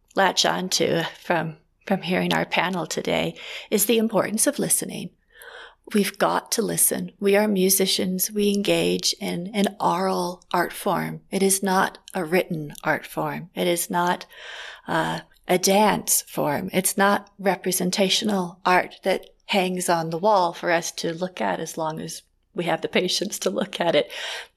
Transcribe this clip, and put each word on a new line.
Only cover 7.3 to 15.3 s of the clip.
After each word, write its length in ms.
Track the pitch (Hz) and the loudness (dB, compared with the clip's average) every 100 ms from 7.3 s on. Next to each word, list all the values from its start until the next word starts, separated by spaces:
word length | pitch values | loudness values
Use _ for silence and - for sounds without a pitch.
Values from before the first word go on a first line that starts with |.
| 196 | 4
are 100 | 214 | 4
musicians. 840 | 190 185 190 190 - 190 185 - | 4 4 4 2 0 0 -2 -2
We 220 | 208 202 | 0 0
engage 600 | 202 185 170 175 180 - - | 2 2 2 2 0 -2 -2
in 300 | 190 175 180 | -4 -6 -4
an 220 | 220 202 - | 0 0 0
oral 640 | 175 175 190 185 175 175 - | 0 0 0 -2 -2 -6 -2
art 220 | 180 170 | -2 0
form. 480 | - 202 165 160 160 - | -2 -2 -2 -2 -8 -6
It 120 | 196 | 0
is 200 | 196 190 | 2 2
not 360 | 196 190 - - - | 2 2 2 -2 -10
a 120 | 190 156 | -8 0
written 480 | 180 - 160 151 160 | 0 0 -4 -8 -6
art 220 | 156 151 - | -2 -2 -4
form. 440 | - 156 147 165 - | -6 -6 -6 -8 -2
It 120 | 180 | 0
is 220 | 175 - | 0 -2
not, 360 | 175 175 180 - - - - - - - | 0 0 -2 -6 -18 -16 -14 -16 -14 -4
uh, 320 | 165 160 165 - | -2 -2 -4 -10